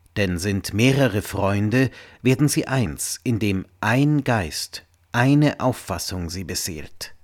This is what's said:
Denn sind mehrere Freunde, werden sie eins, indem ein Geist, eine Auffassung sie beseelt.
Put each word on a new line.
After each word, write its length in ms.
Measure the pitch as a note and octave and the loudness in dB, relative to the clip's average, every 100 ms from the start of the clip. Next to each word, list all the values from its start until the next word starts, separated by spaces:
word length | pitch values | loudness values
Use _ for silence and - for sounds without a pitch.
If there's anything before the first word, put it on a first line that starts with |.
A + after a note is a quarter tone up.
| _ - | _ -2
Denn 200 | G2 F2 | 0 0
sind 360 | G2 G2 - | -2 -2 -2
mehrere 480 | G2+ B2 C3+ C3 G2+ | 2 2 4 2 2
Freunde, 680 | - G2 G2 G2+ G#2 B2 C3 - - - | -4 -2 0 0 2 2 0 -2 -20 -4
werden 260 | A#2+ C3 C#3+ | 0 2 2
sie 200 | - - | 2 -2
eins, 520 | C3 G2+ C2+ - - | 0 -2 -4 -8 -6
indem 420 | - A2+ G#2 F#2+ - - | -4 0 0 -2 -4 -6
ein 420 | G#2+ B2 C#3+ D3+ | 0 2 4 2
Geist, 600 | C3 A#2 E2 - - - - _ _ | 2 0 -2 -6 -10 -12 -20 _ _
eine 480 | A#2 C3 C#3+ D3 - | 2 4 6 4 2
Auffassung 680 | C3 A#2 - F2 - F#2+ E2+ | -2 -2 -6 -8 -6 -6 -6
sie 140 | F2 | -8
beseelt. 720 | E2+ F2+ - D#2 C#2+ - - - | -8 -6 -8 -10 -12 -14 -16 -18